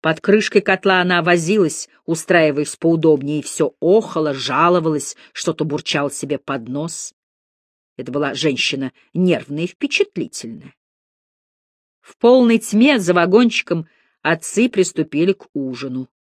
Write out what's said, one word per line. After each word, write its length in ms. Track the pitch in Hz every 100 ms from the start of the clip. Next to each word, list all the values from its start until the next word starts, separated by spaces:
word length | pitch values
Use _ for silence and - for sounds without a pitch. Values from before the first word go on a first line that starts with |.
Под 160 | 160 160
крышкой 420 | - 214 - 202
котла 380 | 196 190 196 185
она 220 | 180 180
возилась, 640 | 170 175 160 214 165 - - _ -
устраиваясь 720 | 160 - 175 156 143 147 -
поудобнее, 640 | 165 165 160 147 139 151
и 20 |
все 320 | 139 - 147 _
охала, 540 | 160 208 196 170 156
жаловалась, 800 | 135 131 135 170 180 160 151 - - -
что-то 320 | - - 156
бурчала 480 | 160 151 - 151 143
себе 260 | 143 139 143
под 300 | - 135 113
нос. 460 | 139 165 - - _ _ _ _ _ _ _ _ -
Это 160 | 123
была 220 | 139 147
женщина 580 | - 156 127 - 139 131 _ _
нервная 500 | 170 180 165 - 143
и 40 | 175
впечатлительная. 1080 | _ 285 - 403 - - - 113 113 - _ _ _ _ _ _ _ _ _ _ _ _ _
В 160 | _ _
полной 400 | 240 262 240 226
тьме 420 | - 208 262 262
за 140 | 175
вагончиком 760 | 175 170 202 240 - - 170 160 _ _ _
отцы 440 | - 165 - - 247
приступили 640 | 202 180 - 156 147 175
к 160 | 190 -
ужину. 560 | 147 135 120 135 127 127 _